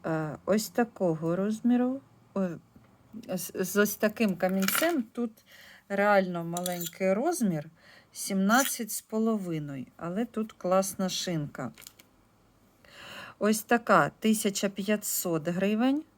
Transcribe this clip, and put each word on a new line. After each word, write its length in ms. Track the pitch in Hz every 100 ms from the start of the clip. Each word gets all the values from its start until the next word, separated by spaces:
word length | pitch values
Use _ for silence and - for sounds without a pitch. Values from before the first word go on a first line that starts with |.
е, 340 | - 160 156 131
ось 240 | - 214 -
такого 680 | - 233 - 180 160 165 175
розміру, 640 | 202 220 240 247 247 269 _ _ _
о, 140 | 196 185 165 _ - _ _ _ - -
з, 360 | 185 - -
з 120 | 185 202
ось 200 | 208 -
таким 400 | 214 - 214 175
камінцем. 680 | 185 190 190 - 330 330
Тут 280 | 220 - 233 - _ - - - _
реально 560 | 196 208 202 185 175
маленький 680 | 170 175 180 175 170 - 190
розмір, 580 | 190 311 339 202 160 143 _ - - _
сімнадцять 760 | - - 196 196 240 262 - 214
з 120 | -
половиною, 840 | _ 220 226 214 180 160 147 139 - -
але 280 | 170 185
тут 280 | 240 226 220
класна 560 | - 180 190 190 - 185
шинка. 640 | - - 165 143 - 127 - - _ _ _ _ _ _ _ _ _ - - - - - -
Ось 200 | 208 220
така, 460 | - 240 233 185 147
тисяча 600 | - 220 214 208 196 202
п'ятсот 800 | 196 190 214 - - 185 165 160
гривень. 540 | 175 196 214 262 285 320